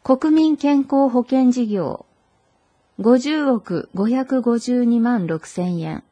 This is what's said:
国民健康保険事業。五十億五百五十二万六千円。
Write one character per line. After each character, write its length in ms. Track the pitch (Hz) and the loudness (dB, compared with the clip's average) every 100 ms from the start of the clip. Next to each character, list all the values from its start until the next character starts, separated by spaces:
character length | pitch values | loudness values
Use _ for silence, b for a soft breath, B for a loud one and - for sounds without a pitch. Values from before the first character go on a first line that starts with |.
国 300 | - 262 320 | 0 0 4
民 240 | 311 311 285 | 4 2 0
健 280 | 285 285 | 2 0
康 260 | 269 269 269 | 2 0 2
保 140 | 240 | 0
険 280 | 240 262 254 | 0 2 2
事 160 | 247 226 | 2 -2
業。 380 | 202 151 - - _ _ _ _ _ _ _ _ - | -2 -4 -8 -14 _ _ _ _ _ _ _ _ -2
五 200 | 202 247 | 2 2
十 260 | 269 311 | 2 -2
億 460 | 277 240 - 170 - | 0 -2 -2 -8 -6
五 140 | - 214 | -4 -2
百 320 | 254 262 262 | -2 -2 -2
五 180 | 240 233 | 0 -2
十 280 | 247 247 240 | -2 0 2
二 160 | 233 | 2
万 260 | 233 240 165 | 0 0 -2
六 180 | 160 - | -6 -8
千 320 | - 180 175 | -6 -4 -4
円。 260 | 160 156 _ | -6 -10 _